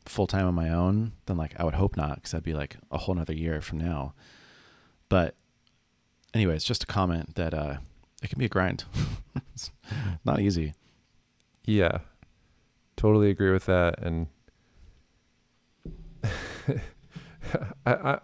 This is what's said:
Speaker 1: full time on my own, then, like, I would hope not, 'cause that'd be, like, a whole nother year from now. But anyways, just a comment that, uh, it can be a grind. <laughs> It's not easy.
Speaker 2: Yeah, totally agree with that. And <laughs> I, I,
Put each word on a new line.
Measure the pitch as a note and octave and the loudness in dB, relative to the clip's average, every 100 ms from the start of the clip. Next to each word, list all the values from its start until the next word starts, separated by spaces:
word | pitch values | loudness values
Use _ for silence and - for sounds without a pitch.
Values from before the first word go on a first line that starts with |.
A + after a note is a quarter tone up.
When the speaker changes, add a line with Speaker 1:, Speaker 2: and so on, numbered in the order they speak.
| - | -8
Speaker 1:
full | - F#2+ | -2 0
time | G2 F#2 | 2 2
on | |
my | F2 D#2+ | 2 2
own, | E2+ F2+ G#2 A2+ - - | 2 4 2 0 -6 -4
then, | F2 | -4
like, | D2+ - | -4 -2
I | |
would | E2+ | -2
hope | D#2 G2 - | 2 0 0
not, | D2 C2+ | -4 -6
'cause | - | -6
that'd | E2 | -6
be, | E2 | -4
like, | D2+ C#2+ - _ | -4 -6 -10 _
a | C#2+ | -6
whole | - F2+ | -2 -2
nother | D#2+ | -2
year | D#2 E2 D#2 | -4 -2 -4
from | - D#2 | -4 -4
now. | E2+ D2+ C#2 - - - - - - _ _ _ _ | -4 -4 -6 -10 -20 -20 -20 -20 -20 _ _ _ _
But | F#2+ E2 - _ _ _ _ _ _ _ _ _ | 2 2 -4 _ _ _ _ _ _ _ _ _
anyways, | A2 F#2+ D#2 | 2 2 2
just | - A#2 | -2 -4
a | - | -2
comment | G2+ F#2 E2 - - | 0 2 0 -4 -4
that, | E2 D#2+ | -2 -2
uh, | D2 C#2 - - _ - | -2 -6 -10 -20 _ -14
it | A#2 | -8
can | - | -2
be | A#2 | 0
a | |
grind. | F#2+ F#2 - - | 2 2 0 -6
<laughs> | - - - - - - | -4 -2 -4 -8 -10 -10
It's | - - - - B2 G2+ E2 | -14 -16 -16 -8 -6 -4 -2
not | - - | 0 2
easy. | G2+ E2+ D2+ - _ _ _ _ _ _ _ _ - | 2 0 -2 -6 _ _ _ _ _ _ _ _ 0
Speaker 2:
Yeah, | G#2+ E2+ - - _ - _ _ _ _ _ _ - | 4 4 2 -6 _ -20 _ _ _ _ _ _ 2
totally | A2 G#2+ G#2 | 6 6 6
agree | G2 F#2+ | 4 4
with | F#2 - | 4 4
that. | F2+ F2 - | 4 4 2
And | E2+ E2 D#2+ - _ _ _ _ - - _ _ _ _ _ _ _ _ | -2 -2 -4 -8 _ _ _ _ -20 -20 _ _ _ _ _ _ _ _
<laughs> | - - - - - - - - - - - - - - - - - - - - A#2+ | -16 -16 -18 -6 -4 -4 -8 -6 -4 -2 -6 -14 -18 -18 -18 -12 -4 -4 -4 -4 0
I, | |
I, | - C3+ - | 2 2 2